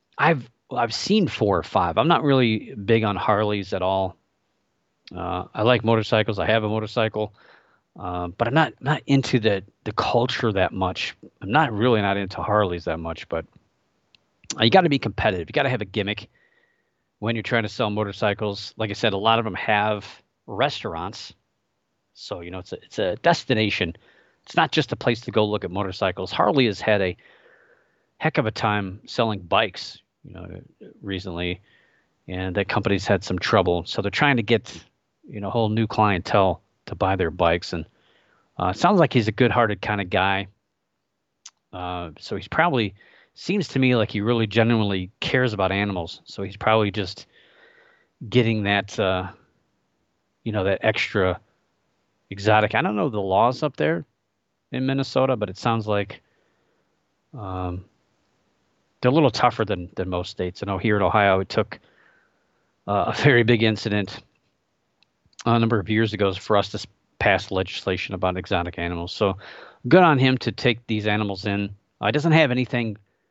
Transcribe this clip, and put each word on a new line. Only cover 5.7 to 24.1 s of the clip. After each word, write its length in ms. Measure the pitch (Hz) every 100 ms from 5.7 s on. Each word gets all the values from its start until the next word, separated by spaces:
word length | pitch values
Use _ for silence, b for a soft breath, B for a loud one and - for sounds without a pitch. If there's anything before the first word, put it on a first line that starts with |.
| 123
motorcycles. 560 | 117 113 104 110 107 101
I 60 | 85
have 180 | 113
a 60 | 107
motorcycle, 640 | 110 107 - 110 107 104 _ b b b b b -
uh, 300 | 92 90 87
but 180 | 90 113
I'm 60 |
not, 200 | 147 156 -
not 220 | 127 147 -
into 320 | 135 123 123
the, 260 | 107 98 95 _
the 80 | -
culture 640 | - - 123 123 - 113
that 180 | 98 90
much. 420 | 90 90 - - - - _
I'm 100 | 95
not 220 | 131 143
really 280 | 104 123 110
not 140 | 101 98
into 260 | 98 -
Harleys 440 | 90 107 98 87 85
that 160 | 82
much, 260 | 82 82 -
but 180 | 82 - _ _ _ _ _ _ _ _ _ - -
you 80 | 113
gotta 200 | 190 170
be 100 | 143
competitive. 500 | 110 - 110 92 82
You 40 |
gotta 160 | 147 139
have 120 | 123
a 40 | 104
gimmick 440 | 110 98 104 - _ _ _ _ _ _ _ _ -
when 160 | 107 117
you're 80 |
trying 200 | - 117
to 60 | 107
sell 200 | - 110
motorcycles. 840 | 104 101 92 107 98 107 101 - -
Like 120 | 107
I 40 |
said, 180 | - 117
a 60 | 98
lot 220 | 107 113
of 40 |
them 120 | 110 90
have 500 | - 107 107 104 - - _ _ -
restaurants. 840 | 101 139 - 104 82 92 117 - - _ _ _ _ _ _ _
So, 260 | - - 92
you 120 | 85
know, 80 | 92
it's 120 | -
a, 60 | 90
it's 180 | - -
a 160 | 95 87
destination. 800 | 170 165 - 113 107 - 85 - b